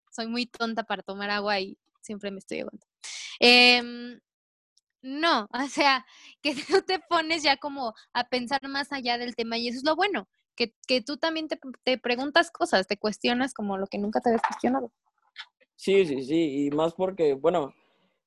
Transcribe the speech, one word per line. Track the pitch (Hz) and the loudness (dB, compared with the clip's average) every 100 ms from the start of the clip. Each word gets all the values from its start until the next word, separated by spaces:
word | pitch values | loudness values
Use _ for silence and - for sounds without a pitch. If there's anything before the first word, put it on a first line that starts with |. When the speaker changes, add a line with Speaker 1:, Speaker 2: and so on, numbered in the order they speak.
| _ | _
Speaker 1:
Soy | - 226 | -10 -6
muy | 240 247 | -4 -6
tonta | - 233 226 | -4 -4 -4
para | 214 196 | -6 -8
tomar | - 196 202 | -8 -8 -4
agua | 208 202 202 | -2 -2 -2
y | 196 - _ _ | -4 -10 _ _
siempre | - 202 202 | -14 -10 -10
me | 196 | -12
estoy | - - | -10 -10
ahogando. | - - _ _ - - - - | -10 -12 _ _ -16 -14 -14 4
Em, | 240 247 247 247 240 240 240 233 _ _ _ _ _ _ _ _ | 8 10 8 6 2 -8 -14 -16 _ _ _ _ _ _ _ _
no, | 262 285 330 269 208 | -10 -2 2 2 0
o | 240 269 | -4 -4
sea, | 294 285 262 - - - - | 2 2 2 -2 -18 -20 -6
que | 285 | -4
<laughs> | 285 285 381 | -4 2 2
tú | |
te | 381 370 | 2 -2
pones | - 339 320 330 | 0 -2 0 0
ya | 285 277 | 2 0
como | 294 277 240 214 _ | -2 -6 -8 -8 _
a | 240 240 | -6 -4
pensar | 254 233 277 277 | -4 -2 -4 -4
más | 277 285 | -6 -6
allá | 277 240 240 | -6 -2 -2
del | 240 233 | -4 -6
tema | 226 233 | -4 -4
y | 240 | -4
eso | 247 | -2
es | 285 | 0
lo | 311 | 2
bueno, | 403 294 196 _ _ - | 0 0 -6 _ _ -6
que, | 240 - - | -6 -6 -2
que | 254 | -2
tú | 240 285 | 0 -4
también | 330 320 311 | -2 -2 -4
te, | 320 269 240 | -8 -10 -8
te | - 254 | -4 -2
preguntas | 240 247 285 330 - | -2 -2 2 2 2
cosas, | - 339 202 185 | -2 0 0 0
te | 208 | -2
cuestionas | 214 202 240 240 269 | -4 -2 -2 0 -2
como | - 202 190 | -4 -6 -4
lo | 196 | -6
que | 202 | -4
nunca | 202 240 | -2 0
te | 240 | 2
habías | 233 | 2
cuestionado. | - - 240 262 240 - _ _ _ - - _ _ _ | 0 -2 -2 -2 -4 -12 _ _ _ -20 -20 _ _ _
Speaker 2:
Sí, | - 196 175 | 2 4 4
sí, | 135 | 0
sí, | 127 160 160 135 143 | 0 0 0 0 0
y | |
más | 147 165 | 0 0
porque, | - 185 190 156 | 0 -4 2 0
bueno, | 135 156 175 135 - _ _ _ _ | 2 2 0 -2 -8 _ _ _ _